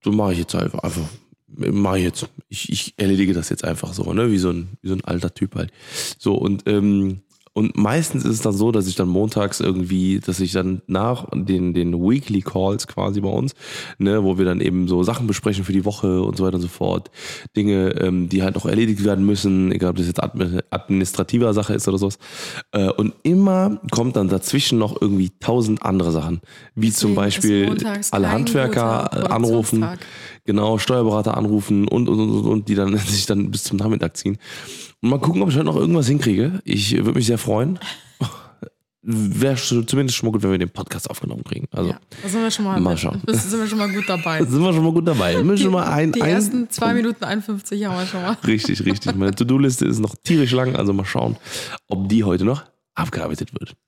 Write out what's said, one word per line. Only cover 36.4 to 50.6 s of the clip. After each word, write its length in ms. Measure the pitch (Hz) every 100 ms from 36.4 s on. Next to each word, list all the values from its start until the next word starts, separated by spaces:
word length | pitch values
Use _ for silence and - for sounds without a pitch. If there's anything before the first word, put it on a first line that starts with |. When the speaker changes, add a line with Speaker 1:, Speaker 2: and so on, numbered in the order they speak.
| 123 185
Speaker 1:
Ich 280 | - 104 101 113
würde 160 | 98
mich 140 | 127 113
sehr 100 | 117
freuen. 420 | - 107 131 180 - - - _ - - - _ - _ _ _ -
Wäre 500 | 113 104 107 131 131
sch-, 300 | - 120 117
zumindest 300 | 135 139 117
schon 120 | 117
mal 40 |
gut, 100 | 110
wenn 80 | 95
wir 60 | 95
den 120 | 90
Podcast 400 | - - - -
aufgenommen 340 | - - -
kriegen. 240 | - - -
Also, 180 | - 90
Speaker 2:
Ja, 80 | - _ -
da 60 | 202
sind 100 | 202
wir 80 | 226
schon 140 | -
mal, 160 | 202 185
Speaker 1:
mal 160 | 180 170
schauen. 240 | - -
Speaker 2:
<laughs> 40 | -
da 80 |
sind 260 | 226 180 226
wir 60 | 220
schon 100 | 220
mal 160 | 208
gut 160 | 196 196
dabei. 300 | 180 165 160
Speaker 1:
Da 80 | 131
sind 160 | 131
wir 100 | 180
schon 100 | 160
mal 100 | 160
gut 120 | 165 170
dabei. 280 | 143 90 85
Wir 80 |
müssen 120 | 160 202
Speaker 2:
Die, 40 |
Speaker 1:
schon 80 | 196
mal 120 | 185
ein, 260 | - 151 160
Speaker 2:
die 100 | 233
Speaker 1:
ein 80 | 151
Speaker 2:
ersten 400 | 185 208 247 233
zwei 240 | - 233
Minuten 280 | 240 233 226
einundfünfzig 640 | - 208 202 202 - 202
haben 140 | 208 180
wir 80 | 185
schon 160 | 185
mal. 160 | 180 220 -
Speaker 1:
Richtig, 360 | 110 - 95 95
richtig. 280 | 98 -
Meine 200 | 95 98
To-Do-Liste 500 | 98 120 131 139 127
ist 140 | - 113
noch 160 | 104 -
tierisch 300 | - 170 131
lang, 220 | 127